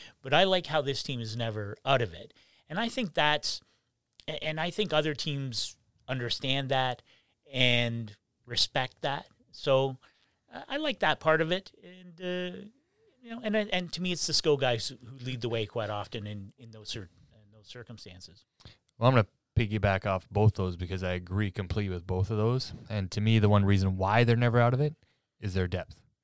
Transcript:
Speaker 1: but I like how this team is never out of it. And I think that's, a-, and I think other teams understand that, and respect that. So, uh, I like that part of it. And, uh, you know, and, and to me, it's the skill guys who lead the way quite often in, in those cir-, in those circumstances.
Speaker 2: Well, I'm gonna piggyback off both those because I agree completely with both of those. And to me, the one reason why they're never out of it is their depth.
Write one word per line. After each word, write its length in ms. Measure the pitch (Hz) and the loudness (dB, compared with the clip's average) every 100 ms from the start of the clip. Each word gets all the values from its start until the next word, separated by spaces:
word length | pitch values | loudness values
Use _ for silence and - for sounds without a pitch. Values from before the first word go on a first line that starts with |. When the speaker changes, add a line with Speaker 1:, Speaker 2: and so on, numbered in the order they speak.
| - _ | -20 _
Speaker 1:
but 140 | - | 0
I 80 | 147 | 4
like 220 | 190 185 - | 4 2 0
how 160 | 156 | -2
this 220 | 135 135 | -2 -4
team 160 | - 123 | -6 -6
is 160 | 113 117 | -6 -6
never 400 | 113 107 104 110 135 | -4 -6 -8 -6 0
out 160 | 135 | 0
of 100 | 110 | 0
it. 220 | 82 - _ _ _ - | -8 -20 _ _ _ -10
And 120 | 165 | -6
I 80 | 226 | -6
think 260 | 262 208 | -4 -4
that's, 460 | 160 151 151 - - _ _ _ _ _ _ - | 0 2 2 -2 -8 _ _ _ _ _ _ -12
a-, 160 | 156 | -8
and 160 | 156 156 | -6 -4
I 120 | 175 | -4
think 220 | 170 202 | -2 0
other 220 | 156 156 | 0 0
teams 640 | 147 156 139 135 113 - - _ _ - | -2 -4 -4 -4 -4 -6 -8 _ _ -8
understand 640 | 131 120 - 135 135 135 | -6 -4 -4 -2 -2 0
that, 320 | 135 127 123 _ _ _ _ _ | 0 0 -2 _ _ _ _ _
and 640 | 131 127 120 120 117 110 104 _ _ - | 2 4 4 0 -2 -8 -14 _ _ -6
respect 500 | 120 - 147 127 _ | -2 0 0 -4 _
that. 240 | 147 139 - _ _ | -4 -4 -8 _ _
So, 480 | - - 135 135 131 _ _ _ _ _ | -6 2 4 2 -4 _ _ _ _ _
uh, 100 | 240 - | -16 -8
I 80 | 285 | -4
like 220 | 311 233 | -4 0
that 200 | 170 147 | 0 2
part 200 | 160 156 | 2 2
of 120 | 160 | 2
it. 200 | 185 - _ | -2 -6 _
And, 380 | 175 185 180 165 | -20 -20 -20 -12
uh, 360 | 180 180 180 185 202 _ _ _ _ _ | -8 -6 -6 -10 -16 _ _ _ _ _
you 100 | 240 | -16
know, 100 | 233 | -8
and, 120 | 220 | -2
and 380 | 214 208 185 175 | -2 -2 -4 -4
to 100 | - | -6
me, 100 | 180 | -4
it's 140 | 175 - | -2 -2
the 60 | |
skill 240 | 151 160 143 | 0 2 2
guys 320 | 127 117 - | 2 0 -4
who 360 | 135 113 131 | -10 -18 -12
lead 160 | 127 127 | -10 -6
the 80 | 120 | -4
way 180 | 117 104 | -4 -4
quite 240 | 117 104 | -6 -6
often 360 | 104 104 117 104 | -6 -8 -10 -10
in, 260 | 104 98 - | -10 -12 -18
in 120 | 117 | -20
those 180 | 110 107 | -18 -12
cir-, 200 | 117 90 _ _ | -12 -12 _ _
in 200 | 110 104 | _ _
those 140 | 110 101 | _ -20
circumstances. 800 | 123 113 113 101 90 87 90 _ _ - - _ - | -18 -18 -18 -18 -20 -20 -20 _ _ -20 -20 _ 2
Speaker 2:
Well, 100 | 120 | 4
I'm 60 | |
gonna 120 | 131 104 _ _ - | 6 4 _ _ 0
piggyback 500 | 110 107 101 95 101 | 2 2 2 2 0
off 200 | 95 - | -2 0
both 240 | 101 107 | 4 4
those 220 | - 92 87 | 4 -2 -4
because 260 | 87 95 | -6 -4
I 100 | 92 | -2
agree 380 | 90 90 98 104 | -4 -4 -2 -2
completely 440 | 98 92 113 101 | -4 -4 -4 -4
with 120 | 90 90 | -4 -2
both 240 | 92 95 | -2 0
of 60 | 110 | 2
those. 360 | 110 131 - - - | 2 0 -4 -12 -8
And 220 | 107 95 | -4 -4
to 80 | - | 0
me, 180 | 107 113 | 4 6
the 100 | 104 | 6
one 160 | 104 | 6
reason 320 | 98 98 95 95 | 6 4 4 2
why 280 | 95 110 | 2 4
they're 120 | 120 117 | 6 4
never 220 | 120 120 | 4 4
out 140 | 120 | 4
of 60 | 127 | 4
it 140 | 147 156 _ _ _ _ | 0 -4 _ _ _ _
is 140 | 104 | -4
their 140 | 92 90 | 0 0
depth. 320 | 90 87 - _ _ | -2 -8 -14 _ _